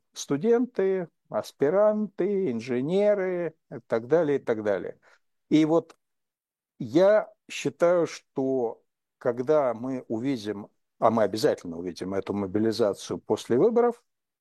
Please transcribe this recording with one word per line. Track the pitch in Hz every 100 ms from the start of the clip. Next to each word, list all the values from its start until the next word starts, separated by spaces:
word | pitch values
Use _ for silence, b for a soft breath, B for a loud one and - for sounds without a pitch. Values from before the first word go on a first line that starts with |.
| _
студенты, | - - 143 214 233 247 - 190 190 165 _ -
аспиранты, | 107 - - 139 190 214 214 214 - 185 196 180
инженеры | 117 120 123 143 190 208 202 185 175 165 - -
и | 135 -
так | 117 120
далее, | 160 151 135
и |
так | 131 110
далее. | 104 92 98 - b b _ _ -
И | 151 156
вот | 160 160 - _ _ _ _ _ _ _ -
я | 110 151 190 214 - _ -
считаю, | - 143 - 170 180 160
что | - _ - 131 131 117 - _ _ _ _
когда | 123 120 127 151 131
мы | 113 131 127 -
увидим, | 113 135 127 104 101 - _ _ -
а | 113
мы | 113
обязательно | 101 113 135 101 87 82
увидим | 90 82 92
эту | 98 -
мобилизацию | 101 95 107 110 107 107 98 - 92
после | - 107 - 120
выборов, | 214 233 240 233 _ _ _ _